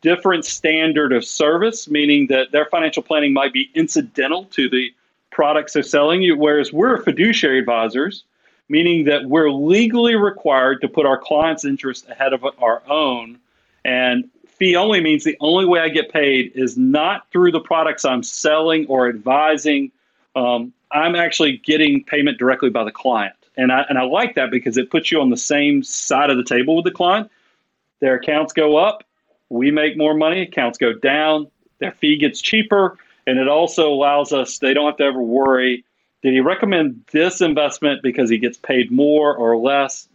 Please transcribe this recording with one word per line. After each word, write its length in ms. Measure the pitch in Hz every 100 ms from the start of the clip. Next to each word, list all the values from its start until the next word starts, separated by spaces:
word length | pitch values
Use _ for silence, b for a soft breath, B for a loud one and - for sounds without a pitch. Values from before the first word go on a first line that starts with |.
different 460 | 160 175 190 170 -
standard 640 | - 160 160 160 151 139
of 140 | 120 -
service, 640 | - 151 170 220 226 156
meaning 400 | 147 147 147 135
that 240 | 131 131
their 120 | 147
financial 380 | 151 175 156 156
planning 320 | - 156 147
might 180 | 135 139
be 180 | 131 135
incidental 680 | 160 156 151 120 - 135 175 196
to 240 | - 127
the 240 | 127 123 _ _ _ _
products 440 | - 147 151 147
they're 80 | 151
selling 400 | - 147 147 180
you, 140 | 180 147
whereas 360 | 151 147 -
we're 300 | 151 247 233
fiduciary 560 | - 135 214 214 151 131
advisors, 680 | 117 113 113 123 175 - - _ _ _ -
meaning 360 | 151 175 170
that 200 | 147 147
we're 260 | 131 160 151
legally 640 | 139 151 202 233 240 233
required 640 | 220 202 196 151 135 131 131
to 80 | 139
put 180 | 160 139
our 120 | 135
clients' 460 | - 151 160 156
interest 440 | 143 139 135 123 -
ahead 240 | 120 135
of 120 | 131 135 -
our 240 | 117 117 139
own. 500 | 151 143 120 113 120 _ _ _ _
And 440 | 127 127 127 123 - _ _
fee 300 | - 185 175
only 240 | 214 196
means 240 | 156 147
the 120 | 156 -
only 240 | 151 180
way 160 | 180 175
I 80 | 160
get 240 | 151 151
paid 400 | 156 143 131 117
is 240 | 131 123 120
not 520 | 127 147 170 202 -
through 200 | 180 180
the 80 | 160
products 440 | - 165 160 -
I'm 180 | 135 127
selling 640 | 117 - 151 156 165 160 151
or 220 | 131 123
advising. 840 | 110 127 143 156 151 151 143 135 _ _ _ _ 127
Um, 360 | 123 120 123 - -
I'm 240 | 147 170 175
actually 400 | 170 - 151 127
getting 460 | - 151 151 139
payment 340 | - 147 143 120
directly 300 | 123 123 127
by 160 | 113
the 80 | 107
client. 420 | - 131 113 98 - _ 135
And 160 | 127
I, 140 | 131 139
and 80 | 131
I 60 |
like 320 | 127 185 240
that 160 | 147 123
because 260 | 123 123 123
it 140 | 123
puts 200 | 156 -
you 100 | 160
on 100 | 131
the 60 | 120
same 460 | - 147 143 143
side 480 | 135 - - 135 143
of 60 | 123
the 80 |
table 320 | 123 123 135 165
with 80 |
the 60 | 175
client. 400 | 175 175 208 220 _ _ _ _ _ _ -
Their 140 | 135
accounts 380 | 127 156 151 151
go 240 | 165 151 151
up, 280 | 208 214 _ _ _ _ -
we 200 | 120 139
make 260 | 151 151 120
more 180 | 151
money. 260 | 156 156 185
Accounts 380 | 175 - 120 -
go 160 | 120
down, 540 | 110 135 147 156 151 147 _ _ -
their 120 | 185
fee 240 | - 151 151
gets 240 | 143 -
cheaper. 580 | - 220 214 202 185 - b b b
And 120 | 131
it 80 | 131
also 460 | 156 156 170 156
allows 400 | 139 143 143 143
us, 260 | 139 123 -
they 140 | 135
don't 140 | 139 147
have 100 | 147
to 80 |
ever 160 | 139 127
worry, 640 | 117 127 135 127 127 123 _ _ _ _
did 100 | 135
he 80 | 131
recommend 640 | 143 185 202 180 147 117 _
this 280 | 151 180 180
investment 600 | 170 147 143 - 147 135
because 260 | 131 127 117
he 100 | 113
gets 180 | 120 -
paid 340 | - 127 113
more 440 | 127 147 151 147 131
or 200 | 117 117
less? 500 | 131 139 135 - -